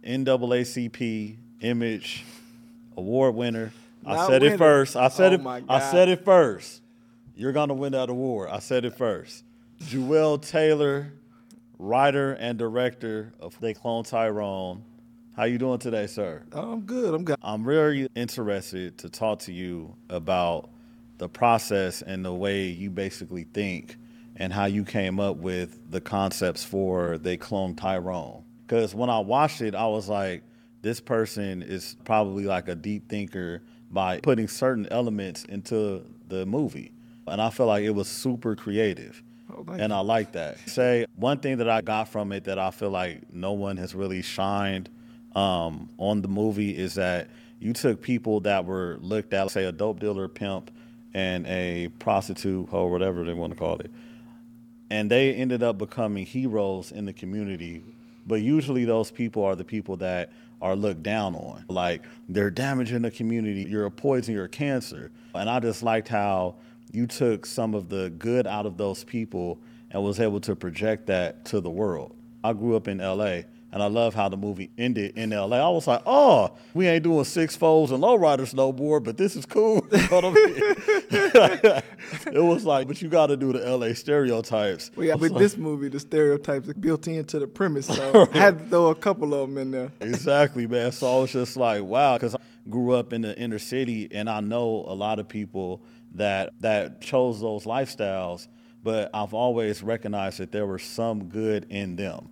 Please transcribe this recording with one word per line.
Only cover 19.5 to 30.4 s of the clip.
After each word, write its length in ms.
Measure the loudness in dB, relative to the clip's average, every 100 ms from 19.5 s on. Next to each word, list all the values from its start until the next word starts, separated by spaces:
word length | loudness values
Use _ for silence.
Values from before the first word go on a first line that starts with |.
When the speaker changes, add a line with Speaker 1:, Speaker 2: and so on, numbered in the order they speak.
Speaker 1:
you 420 | -8 -8 -8 -12 -18 -10
about 600 | -8 0 2 2 -2 -6 -20 -20 -20 -20 -14
the 100 | -14
process 720 | 0 4 4 2 0 0 -4
and 220 | -10 -8
the 100 | -6
way 300 | -4 -2 -2 -4
you 240 | -6 -8
basically 540 | -6 -6 -8 -12 -10
think 540 | -8 -4 -4 -4 -12 -20 -20 -20 -20 -8
and 140 | -6
how 140 | -2 0
you 180 | 0
came 340 | -2 -2 -2 -2
up 200 | -2 -2
with 520 | -4 -4 -6 -10 -10
the 80 | -10
concepts 640 | -4 -2 -2 0 -4 -4
for 540 | -6 -4 -2 0 -2 -4
They 220 | -4 -6
Clone 360 | -4 -4 -4
Tyrone. 680 | -4 -4 -4 -4 -8 -10 -16 -20 -20 -2
'Cause 280 | 0 0
when 140 | -2 0
I 100 | 0
watched 440 | 2 2 2 0
it, 120 | -6
I 120 | -2 -2
was 240 | -2 -2
like, 320 | -2 -2 -6